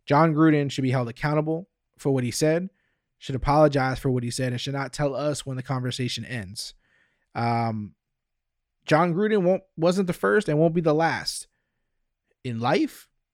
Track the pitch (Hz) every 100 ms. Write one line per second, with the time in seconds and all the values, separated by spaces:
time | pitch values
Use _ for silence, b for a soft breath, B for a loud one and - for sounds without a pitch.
0 | - 143 165 151 160 151 143 - 131 127
1 | 117 113 151 151 156 160 190 _ _ _
2 | 143 135 123 - 156 165 185 _ _ _
3 | _ _ - 131 - 147 151 139 131 127
4 | 135 127 120 117 127 123 - 139 135 -
5 | 147 127 151 143 - 127 123 131 123 -
6 | 123 - 113 120 92 107 - - _ _
7 | _ _ _ - 120 117 117 110 104 -
8 | _ _ _ _ _ _ _ _ - 156
9 | 175 165 208 214 175 185 - - 160 185
10 | 180 170 196 208 202 151 165 165 160 151
11 | 165 131 - - - _ _ _ _ _
12 | _ _ _ _ 127 113 120 202 311 -
13 | - _ _